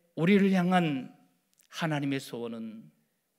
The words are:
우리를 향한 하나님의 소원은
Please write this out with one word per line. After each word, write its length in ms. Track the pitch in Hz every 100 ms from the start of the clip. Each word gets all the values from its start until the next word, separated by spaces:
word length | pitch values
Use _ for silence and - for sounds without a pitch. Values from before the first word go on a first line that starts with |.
| _ -
우리를 360 | 170 202 196
향한 640 | 185 180 180 160 135 - - _ _ _ _ _
하나님의 500 | - 160 147 139 139
소원은 720 | - 120 117 113 113 110 - _ _ _ _